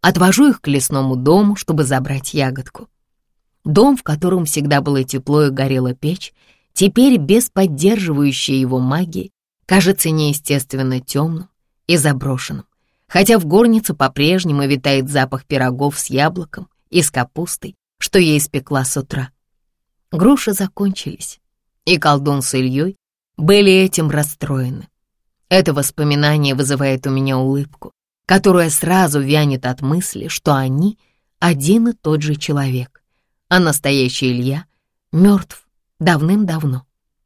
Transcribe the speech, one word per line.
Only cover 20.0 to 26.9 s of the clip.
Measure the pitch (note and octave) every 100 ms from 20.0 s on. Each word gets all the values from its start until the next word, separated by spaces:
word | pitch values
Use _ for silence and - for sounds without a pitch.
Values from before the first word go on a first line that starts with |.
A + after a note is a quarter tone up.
| _
Груши | E3 G3 C#4 -
закончились, | G3 G3 - G3+ F#3+ - - - - _ _ _ _ -
и | F3
колдун | D#3 C#3+ C#3+ C#3+
с | C3 C3
Ильей | C3 C3 E3+ G3 _ _ _ -
были | D#3+ G3+ G3+
этим | F#3 F#3+ - D#3
расстроены. | C#3+ D3+ - - C3+ B2+ C3 - _ _ _ _ _ _
Это | F#3 F3+
воспоминание | C#3+ C#3 - D3 D3 D3 D3+ C#3+ C3+
вызывает | C3+ C#3 C#3